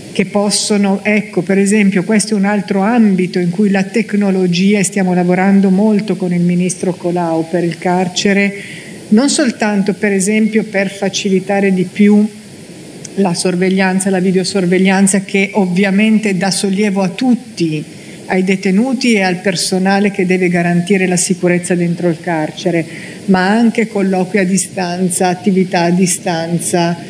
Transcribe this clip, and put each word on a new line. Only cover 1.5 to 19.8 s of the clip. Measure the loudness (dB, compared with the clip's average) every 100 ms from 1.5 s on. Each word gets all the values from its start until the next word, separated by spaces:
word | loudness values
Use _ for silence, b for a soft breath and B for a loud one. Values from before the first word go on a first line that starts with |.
| 2
esempio, | 2 2 2 2
questo | 2 0 0
è | 0
un | 0
altro | 0 -2 0
ambito | 2 4 4 2 0 -2
in | -2
cui | 0 2
la | 2
tecnologia, | 0 -2 -2 0 0 2 2 2 2 2
e |
stiamo | 0 0 0
lavorando | 2 2 2 4 4 4
molto | 4 2 2 0 -2
con | -2
il | 0
ministro | 2 2 0 -2 -4
Colao | -4 -2 -2 -2 -2 -2
per | -2
il | -2 -2
carcere, | 0 0 0 0 0 2 0 -4 B B B B B
non | 2 4
soltanto, | 2 0 0 0 0 -2
per | -2 0
esempio, | 0 0 0 2 0
per | 0 -2 -2
facilitare | -2 -4 -2 0 0 0 0 2
di | 0 0
più | 2 4 6 2 -2 -20 -20 -18 -18 -18 -18 -8 -2
la | -2
sorveglianza, | 0 -2 0 0 2 2 0 0
la | 0
videosorveglianza, | 2 0 0 0 2 2 4 4 4 2
che | 0 0 0
ovviamente | 0 0 2 2 2 4 2 2 0
dà | -2
sollievo | -2 -2 0 0 0
a | -2
tutti, | 0 0 0 -2 -4 -2 -2 -8 B B B -4
ai | 0
detenuti | 0 0 0 2 0 0 0
e | 2
al | 0 -2
personale | -2 -2 -2 0